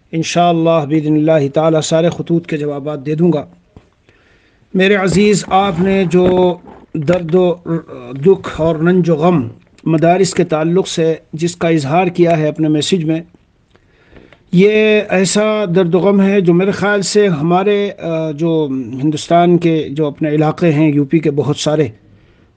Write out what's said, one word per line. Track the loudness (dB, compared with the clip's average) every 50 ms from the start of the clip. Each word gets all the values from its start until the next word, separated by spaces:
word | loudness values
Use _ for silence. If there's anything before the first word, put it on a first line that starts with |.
| _ _
انشاءاللہ | -6 -6 -6 -2 0 0 2 2 2 2 2 2 2 0 0 0
بإذن | -2 -2 0 0 0
اللہ | 0 2 2 2 2 0 0 -2
تعالی | 0 0 0 0 0 0
سارے | 0 0 0 0 0
خطوط | -2 -4 -4 -2 -2 -2 -2 -4
کے | -6 -6
جوابات | -6 -6 -6 -8 -8 -8 -8 -8 -6
دے | -6 -2
دوں | 0 0 0 0
گا۔ | 0 -4 -10 -16 _ _ _ -20 -20 _ _ _ _ _ _ _ _ _ _ _ _ _ _ _ _ _ _ -2
میرے | 0 2 2 2
عزیز، | 2 0 0 2 2 4 4 2 0 0 0
آپ | 0 0 0 0 -2 -2
نے | 0 0 0 0 0 2
جو | 2 2 2 2 2 2 2 0 0 -4 -8 -20 -20 -20 -18 -12 -10
درد | -6 -2 -2 -2 -2 -2 0 0
و | 2 2 0 0 -4 -6 -6 -8 -8 -8 -10 -16 -18 -16 -14 -10 -2 2
دکھ | 2 2 2 0 -6 -6 -4
اور | -2 -2 -2
رنج | 0 0 2 2 2 2 2
و | 0
غم | 0 2 2 2 0 0 -4 -8 -16 _ _ _ _ -4
مدارس | -2 0 2 2 2 2 2 0 0 0
کے | -2 -2
تعلق | -2 -2 -2 -2 0 0 0 -2 -2
سے | -2 -2 -2 -2 -2 -4 -8 _ -8
جس | -6 -4 -4 -4
کا | -2 -2 0
اظہار | 0 0 0 0 0 0 0 0
کیا | 0 2 2 2 2 2
ہے | 0 -2
اپنے | -2 -2 0 0
میسج | 0 0 0 0 -2 -2 0
میں، | -2 -4 -4 -6 -10 _ _ _ _ _ _ _ _ _ _ _ _ _ _ _ _ -20 -20 -20 -20 _ _ _ _
یہ | 2 4 4 4 4 4 2 2 2 0 0 -2
ایسا | -2 -2 0 0 0 0 0 0 -2 -2 -2 -2 0
درد | 0 0 2 0
و | 0
غم | 2 2 2 2
ہے | 2 2 2 2
جو | 2 2 2
میرے | 2 2 0
خیال | -2 -2 -2 -2 -2 -2
سے | -2 0 0 2 2 2
ہمارے، | 2 0 0 0 0 0 2 0 0 0 -2 -4 -6 -8
آ، | -8 -6 -6 -4 -4 -6
جو | -6 -4 -2 -2 0 0 -2 -2
ہندوستان | -4 -6 -8 -8 -8 -4 -2 -2 -2 -2 -2 2 2 4 4 4 4 4
کے | 2 2 0 0 -2 -4
جو | -4 -4 -4 -4
اپنے | -4 -4 -4 -2
علاقے | 0 0 0 0 0 0 0 0
ہیں، | 2 2 2 2
یو | 2 2 0
پی | 0 0 0
کے | 0 0
بہت | -2 -2 -2 -2 -2 -4
سارے، | -2 -2 0 0 0 -2 -4 -10 _ _ -20 -20 _ _ _ _ _ _ _